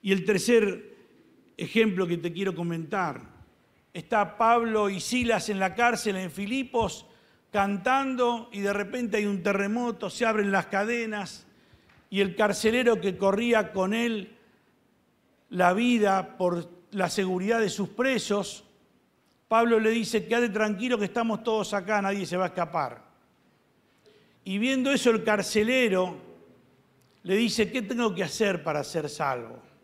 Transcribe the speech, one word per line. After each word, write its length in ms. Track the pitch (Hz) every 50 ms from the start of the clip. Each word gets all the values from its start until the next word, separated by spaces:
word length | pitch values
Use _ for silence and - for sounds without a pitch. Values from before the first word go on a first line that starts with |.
Y 100 | - 196
el 140 | 196 196 185
tercer 680 | - 208 185 - 226 240 226 214 202 180 - - - - - - _ _ _ _ _ _ _ _ _ _
ejemplo 500 | - 180 170 - 226 226 220 185 180 190
que 120 | 170 175
te 160 | 165 151 175 160
quiero 200 | 170 196 190 170
comentar, 680 | 156 170 170 170 170 160 147 214 196 185 156 131 - - - - - - _ _ _ _ _ _ _ _ _ _
está 440 | 175 165 - 233 214 202 170 -
Pablo 520 | - 233 226 233 240 233 226 220 214 208 202
y 100 | 196 180
Silas 480 | - - 240 254 247 233 226 196 -
en 120 | - 208 190
la 140 | 190 185 185
cárcel 440 | 220 240 240 240 - - 214 190
en 140 | 190 185 175
Filipos, 760 | 143 190 202 196 247 269 262 254 - 233 220 175 - - - - - _ _ _ _ _ _ _
cantando, 960 | - 208 196 202 202 190 - 247 262 269 269 269 262 247 247 240 240 226 220 -
y 80 | - 202
de 140 | 196 202 202
repente 440 | 202 202 190 - 254 247 220 196
hay 80 | 214 208
un 160 | 208 202 190
terremoto, 680 | 170 208 202 196 196 202 214 240 240 240 233 240 - 185
se 160 | - - 233
abren 260 | 226 220 208 202 202
las 140 | 196 190 180
cadenas, 840 | - - 196 208 220 240 240 233 220 214 208 190 - - - - _ _ _ _ _ - _ _ _ _ - _ _
y 120 | 196 196
el 140 | 202 196 -
carcelero 640 | - 214 208 196 - - 214 226 247 254 240 226 190
que 180 | 165 196 185
corría 560 | - 190 196 196 196 240 240 233 220 202 220 -
con 200 | 196 185 185 214
él 440 | 226 233 233 226 208 185 - - _ _ _ _ _ _ _ _ _ _ _ _ _ _ _ _ _ _ _ _ _ _ _
la 240 | - 175 180 175 185
vida 640 | 208 240 247 247 226 208 196 190 190 180 - -
por 320 | - 185 180 175 170 170 - - - _ _
la 180 | - 196 185 175
seguridad 500 | - - 190 185 185 180 185 208 233 226
de 100 | 220 190
sus 200 | - - 196 -
presos, 760 | - - 247 269 262 220 - - 202 202 185 - - - - _ _ _ _ _ _ _ _ _ _ _ _ _ _ _ _
Pablo 320 | _ 220 226 233 240 226 220
le 120 | 220 220
dice, 340 | 226 233 220 - - 214 170
"Quédate 240 | 165 226 233 240 233
tranquilo 480 | 190 214 214 208 208 180 226 254 247
que 80 | 214 202
estamos 380 | 185 - 233 233 226 220 - -
todos 300 | 233 220 220 202 - -
acá, 280 | 202 180 190 214 208
nadie 240 | 202 196 202 202 185
se 120 | 139 165
va 80 | 180 185
a 20 |
escapar". 560 | 170 - 185 170 160 160 165 143 123 117 - - _ _ _ _ _ _ _ _ _ _ _ _ _ _ _ _ _ _ _ _ - _ _ _ _ _ _ _
Y 140 | 190 190
viendo 340 | 202 220 254 269 262 254 269
eso 200 | 285 254 - 247
el 120 | 226 220 226
carcelero 920 | 220 214 202 190 - - 214 214 226 254 262 247 220 190 185 185 180 165 - - - - - - - - _ _ _ _ _ _ _ _ _ _ _ _ _ _
le 120 | 175 190
dice, 360 | 214 240 220 - 233 214 185
"¿Qué 100 | 247 262
tengo 320 | 214 190 254 233 240 220 185
que 100 | 170 185
hacer 400 | 151 - - 220 202 185 170 143
para 200 | 165 151 147 135
ser 240 | - - 170 147
salvo?". 520 | 147 - - 156 139 131 123 117 113 117 117 - - _ _